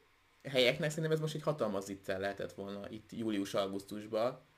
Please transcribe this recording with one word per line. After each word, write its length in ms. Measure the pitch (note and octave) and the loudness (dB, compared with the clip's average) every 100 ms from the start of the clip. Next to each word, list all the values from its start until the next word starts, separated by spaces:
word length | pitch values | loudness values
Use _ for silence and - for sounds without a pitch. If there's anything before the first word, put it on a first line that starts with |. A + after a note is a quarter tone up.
| _ _ _ _ | _ _ _ _
helyeknek 460 | C3+ C3 B2 D3 D#3 | 0 6 6 6 0
szerintem 220 | D3+ D#3 | 0 2
ez 80 | D#3 | 2
most 160 | D#3 D#3 | 2 -2
egy 60 | |
hatalmas 420 | D#3 D3 A2 G2 | 0 0 0 0
ziccel 360 | G2 F#2+ - F#2+ | -4 -8 -4 -2
lehetett 340 | G2 G2 F2+ | -2 -2 -6
volna 360 | - G2 G2+ G2+ | -6 -8 -8 -8
itt 220 | A2 - | -12 -10
július-augusztusban, 1300 | A#2+ A2 G#2 G2 G#2+ G2 G2 - G#2 G#2+ A2 A#2+ D3 - | -4 0 2 2 0 0 -2 -6 -10 -2 0 0 -2 -16